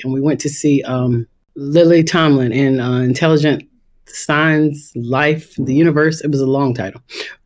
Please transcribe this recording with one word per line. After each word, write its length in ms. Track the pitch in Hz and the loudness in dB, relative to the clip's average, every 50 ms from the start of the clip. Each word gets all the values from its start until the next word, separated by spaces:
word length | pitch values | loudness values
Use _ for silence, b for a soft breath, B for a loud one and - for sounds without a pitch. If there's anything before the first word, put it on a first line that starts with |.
| - | -6
And 80 | 131 131 | -6 -4
we 80 | 135 | -2
went 200 | 139 151 143 - | 0 -2 -2 -2
to 100 | - 143 | -4 -8
see, 320 | - - - 147 143 139 - | -8 -2 0 0 0 0 0
um, 440 | 123 127 127 123 123 123 117 113 _ _ _ _ _ - | -2 -4 -2 0 0 -2 -2 -4 _ _ _ _ _ -16
Lily 500 | 139 139 143 147 170 170 165 170 165 160 | -12 -8 0 2 4 6 6 6 4 2
Tomlin 480 | 160 - 170 160 151 143 131 127 120 110 | 2 0 2 2 4 4 2 2 0 0
in, 280 | 135 139 135 131 127 | 0 2 2 2 0
uh, 180 | 120 123 123 127 | 0 -2 0 0
Intelligent 680 | 127 127 131 - 170 160 160 147 151 151 127 - - _ _ _ _ _ _ _ _ - | 0 0 0 0 2 2 2 2 2 0 -2 -2 -6 _ _ _ _ _ _ _ _ -18
Signs, 840 | - - - - 147 151 156 160 156 151 156 151 147 147 - - - | -16 -14 -4 -2 0 0 2 2 2 2 0 0 -2 -6 -14 -14 -12
Life, 580 | 123 120 117 127 135 147 151 156 160 - - - - | -10 -6 -4 -2 0 0 0 0 -2 -6 -14 -8 -8
the 160 | 131 131 131 | -4 -2 0
Universe. 460 | 147 170 165 143 151 156 160 160 - | 2 2 2 2 2 0 0 -2 -4
It 100 | - 151 | -4 -4
was 100 | 143 135 | -2 0
a 60 | 135 | 0
long 280 | 131 135 139 143 131 120 | 0 0 0 0 -2 -2
title. 260 | 123 95 95 - - _ B B B B B B B B | -4 -6 -8 -10 -14 _ B B B B B B B B